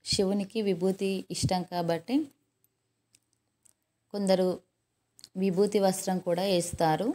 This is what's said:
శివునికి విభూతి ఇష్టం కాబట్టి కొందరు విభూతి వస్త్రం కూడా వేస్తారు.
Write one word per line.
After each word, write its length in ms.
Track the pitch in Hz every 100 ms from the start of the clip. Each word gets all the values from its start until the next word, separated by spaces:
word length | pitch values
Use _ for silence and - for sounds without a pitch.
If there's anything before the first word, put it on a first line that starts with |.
| -
శివునికి 480 | - 190 202 196 226 202
విభూతి 400 | 170 185 190 196 190 - 185
ఇష్టం 260 | - 185 170
కాబట్టి 440 | 175 170 165 165 269 302 _ _ _ _ _ _ _ _ _ _ _ _ _ _ _ _ _ _
కొందరు 340 | 202 196 185 185 - _ _ _ _ _ - - 185
విభూతి 380 | 196 180 208 208 190
వస్త్రం 320 | 190 - 185 175
కూడా 160 | 170 196
వేస్తారు. 560 | 180 170 - 160 156 214